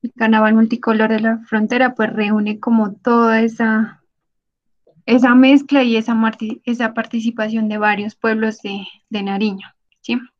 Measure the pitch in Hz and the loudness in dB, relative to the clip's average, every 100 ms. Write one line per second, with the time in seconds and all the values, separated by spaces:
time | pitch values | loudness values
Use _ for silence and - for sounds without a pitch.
0 | 240 _ 226 220 214 220 220 233 - 220 | -12 _ 2 4 4 4 2 0 -2 0
1 | 220 220 226 226 - 220 214 247 254 254 | 0 0 -2 -4 -4 -4 -2 0 0 0
2 | 214 208 208 214 208 214 - 226 208 202 | -4 -2 -2 -2 -2 -4 0 0 0 -4
3 | - 233 226 220 226 226 226 220 214 - | 0 2 2 2 0 -2 -2 0 -4 -8
4 | _ _ _ _ _ _ _ _ _ _ | _ _ _ _ _ _ _ _ _ _
5 | - 240 247 247 262 277 285 277 247 226 | 0 2 6 6 6 6 4 0 2 0
6 | 226 220 226 220 220 - - 240 226 226 | 0 0 -2 -4 -10 -8 -6 -4 -4 -4
7 | 220 233 226 233 214 226 214 208 214 202 | -6 -4 -6 -6 -6 -4 -4 -2 -2 -2
8 | 208 - 226 220 220 214 202 196 196 _ | -6 -4 -2 -2 -4 -6 -12 -12 -14 _
9 | _ 214 196 196 214 190 - _ _ _ | _ -8 -6 -4 -4 -6 -16 _ _ _
10 | - 247 247 | -8 -8 -8